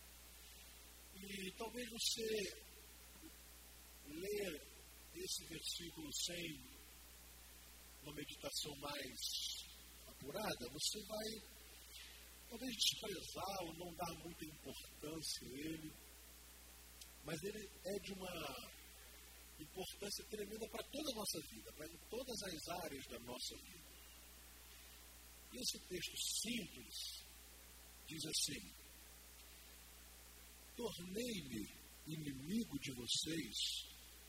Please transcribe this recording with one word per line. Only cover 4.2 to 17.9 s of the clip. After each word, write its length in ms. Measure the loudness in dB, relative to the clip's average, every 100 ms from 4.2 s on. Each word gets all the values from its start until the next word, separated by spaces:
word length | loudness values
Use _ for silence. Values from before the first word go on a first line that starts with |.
| 4 6 4 2 -4 -12 -12 -12 -8
esse 300 | -2 2 2 2
versículo 680 | 0 0 0 0 -2 0
sem 580 | 4 4 4 2 0 -4 -10 -12 -12 -12 -12 -12 -12 -12 -12 -12 -12 -12 -8
uma 120 | -4
meditação 640 | -2 -2 0 2 2 2 0
mais 880 | 0 0 0 0 2 4 2 0 -4 -6 -10 -10 -10
apurada, 640 | -6 0 4 4 4 2
você 280 | 4 4 4 2
vai 220 | 2 2 0 -4 -10 -12 -12 -10 -8 -8 -10 -10 -12 -8
talvez 260 | -2 2
desprezar 880 | 8 10 10 6 2 0 2 2 4
ou 120 | 2
não 200 | 0 -2
dar 200 | 2 2 2
muita 200 | -2 -2
importância 1000 | -4 -4 -4 -4 -6 -4 0 2 2 2 0
a 40 |
ele, 420 | 0 2 2 -2 -6 -10 -12 -12 -12 -12 -12 -12 -12 -12 -10 -10 -8
mas 180 | -2 2
ele 260 | 2 0 -2 -4
é 140 | 0